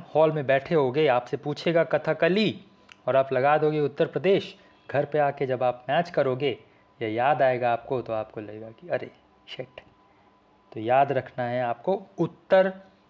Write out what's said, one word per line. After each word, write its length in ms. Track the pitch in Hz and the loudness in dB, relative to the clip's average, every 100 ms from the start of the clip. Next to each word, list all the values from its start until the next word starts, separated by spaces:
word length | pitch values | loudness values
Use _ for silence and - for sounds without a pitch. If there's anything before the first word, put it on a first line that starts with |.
| - | -2
हॉल 180 | 147 160 | 2 2
में 140 | 156 135 | 2 2
बैठे 280 | 135 - | 0 2
होगे, 320 | 165 131 131 156 | 2 2 2 2
आपसे 280 | 123 - 135 | 2 0 -6
पूछेगा 480 | 147 147 175 165 | -6 -4 0 2
कथकली 800 | 160 151 156 156 165 190 196 107 - _ _ - - | 2 0 -2 0 2 2 0 -2 -14 _ _ -8 0
और 80 | 127 | 2
आप 160 | 135 | 2
लगा 260 | 127 139 151 | 2 2 4
दोगे 220 | 151 151 | 2 0
उत्तर 260 | 143 - 156 | -2 -2 -2
प्रदेश, 500 | 143 180 196 - - _ _ - | 0 0 0 -2 -14 _ _ -6
घर 140 | 135 | -4
पे 140 | 147 151 | -2 0
आके 280 | 143 135 131 | 0 -2 -4
जब 160 | 123 | 0
आप 240 | 127 123 - | -2 -2 -2
मैच 220 | 151 170 | -2 0
करोगे 480 | - 131 127 143 104 - _ _ - | 0 0 0 -2 -4 -12 _ _ -8
या 60 | 113 | -4
याद 340 | 113 131 147 | 0 0 2
आएगा 300 | 135 123 120 | 2 2 0
आपको, 300 | 117 - 131 | -2 -4 -6
तो 100 | 113 | -4
आपको 280 | 110 107 113 | -6 -6 -12
लगेगा 300 | 104 107 113 | -14 -14 -16
कि 180 | - 175 | -18 -8
अरे 220 | 127 - - _ _ - | -6 -8 -16 _ _ -18
शिट। 320 | - 131 - - _ _ _ _ _ _ _ _ | -16 -16 -20 -20 _ _ _ _ _ _ _ _
तो 80 | 117 | -8
याद 320 | 110 127 139 | 0 2 2
रखना 320 | 131 123 - | 0 -4 -8
है 180 | 120 123 | -6 -4
आपको, 400 | 123 117 - 196 190 - | -4 -4 -4 -6 -8 -6
उत्तर 500 | 165 - - 190 190 190 - _ | -6 -6 2 4 4 -2 -18 _